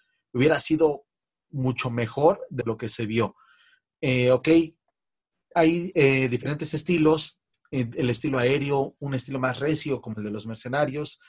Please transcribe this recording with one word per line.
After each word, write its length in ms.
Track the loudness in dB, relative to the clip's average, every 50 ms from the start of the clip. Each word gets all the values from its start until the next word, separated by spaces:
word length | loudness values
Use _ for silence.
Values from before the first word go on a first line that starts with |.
| _ _ _ _ _ _
hubiera 280 | -2 2 4 4 4 2
sido 460 | 2 0 2 2 2 2 2 -2 _ _ _ _ _ _ _ _ _ _
mucho 400 | -8 -2 -2 -2 -2 -2 -4 -4
mejor 560 | -2 -2 -4 -4 -2 2 4 4 4 2 -6 -10
de 120 | -8 -6 -4
lo 120 | -4 -4
que 120 | -6 -4 -4
se 180 | -2 -2 -2
vio. 280 | -2 0 0 0 -2 -4 _ _ _ _ _ _ _ _ _ _ _ _ _
Eh, 300 | -2 0 0 2 4 4
ok, 180 | 4 4 4 4 4 4 4 2 _ _ _ _ _ _ _ _ _ _ _ _ _ _ _ _ 0
hay, 380 | 2 4 4 2 2 -4 -2 2
eh, 340 | 4 4 4 4 4 2 0
diferentes 460 | -2 -4 -4 -6 -6 -4 -2 -2 -2
estilos, 680 | -2 0 0 0 2 4 4 4 2 0 -2 -4 _ _ _ _ _ _ _
eh, 180 | -4 -4 -4 -4 -4
el 140 | -4 -2 0
estilo 280 | 0 0 -2 -2 -2 0
aéreo, 560 | 2 2 0 0 -2 -2 -2 -2 -2 -4 _ _
un 160 | -8 -6 -6
estilo 240 | -6 -6 -6 -6 -4
más 200 | -4 -4 -4 -2
recio 400 | -2 -2 0 -2 -2 -2 -4 -6
como 180 | -6 -12 -10 -8
el 60 | -8
de 60 | -8
los 160 | -8 -8 -10
mercenarios, 720 | -10 -10 -10 -8 -6 -4 -2 -2 -4 -4 -8 -8 -10 -10 _ _